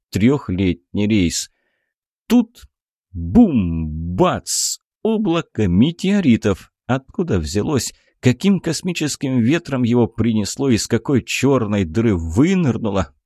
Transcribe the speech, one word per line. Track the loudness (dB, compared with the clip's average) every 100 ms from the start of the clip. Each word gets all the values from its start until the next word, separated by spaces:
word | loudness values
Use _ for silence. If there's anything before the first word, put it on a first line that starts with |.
| _
трехлетний | 0 2 2 -2 -2 0 -2 _ -4 0
рейс. | 2 0 -2 -10 _ _ _ _ _ _ _ 0
Тут | 0 0 -8 -20 _ _ _ _
бум-бац! | -10 2 4 6 4 0 -2 -4 -6 -6 0 0 0 -6 -6 -6 -8 _ _
Облако | -4 -2 0 -2 -4 -2 2
метеоритов! | 4 2 2 -2 2 2 2 0 -4 -8 _ -6
Откуда | -6 -4 -6 -2 -2
взялось? | -2 -4 -2 -2 -4 -12 _ _
Каким | -2 2 0 0
космическим | -2 -6 -6 -4 -6 -4 -2 0
ветром | 2 0 -2 -2
его | 0 2 0
принесло? | 0 -2 0 -4 -4 0
Из | 0 0
какой | -4 0 -2
черной | -2 -2 0 2 0 -2
дыры | -2 0 0 0
вынырнуло? | -2 0 2 2 0 -2 -2 -4 -4 _